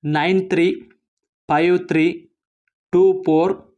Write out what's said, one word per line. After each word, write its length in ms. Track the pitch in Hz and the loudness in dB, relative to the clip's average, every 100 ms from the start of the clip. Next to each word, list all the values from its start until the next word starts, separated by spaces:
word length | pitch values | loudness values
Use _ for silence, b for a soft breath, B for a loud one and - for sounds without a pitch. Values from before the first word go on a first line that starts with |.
ನೈನ್ 360 | 147 151 160 190 185 | -4 -2 0 -2 -2
ತ್ರೀ 180 | 170 175 - - _ _ _ _ _ - | 0 0 -2 -12 _ _ _ _ _ -4
ಫೈವ್ 280 | 151 170 180 180 | 0 2 0 0
ತ್ರೀ 160 | 156 160 170 - _ _ _ _ _ _ | 0 0 -2 -16 _ _ _ _ _ _
ಟೂ 100 | 180 190 185 | 2 2 2
ಫೋರ್ 320 | 175 156 175 190 - | 0 0 0 -4 -10